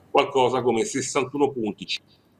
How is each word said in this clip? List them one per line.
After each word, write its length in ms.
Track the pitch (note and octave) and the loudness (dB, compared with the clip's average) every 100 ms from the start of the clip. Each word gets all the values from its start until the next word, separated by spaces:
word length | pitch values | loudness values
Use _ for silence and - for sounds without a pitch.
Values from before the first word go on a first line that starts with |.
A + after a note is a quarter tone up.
| _ | _
qualcosa 520 | C#3+ C3+ C3+ B2 B2+ | 2 2 2 2 2
come 240 | A#2+ A2+ G#2 | 2 2 0
sessantuno 640 | C3 - D3 C3 C#3+ C#3+ | -4 -4 -2 -2 0 -2
punti. 360 | A#2 G#2+ - F2+ - - _ _ | 0 -6 -6 -8 -10 -10 _ _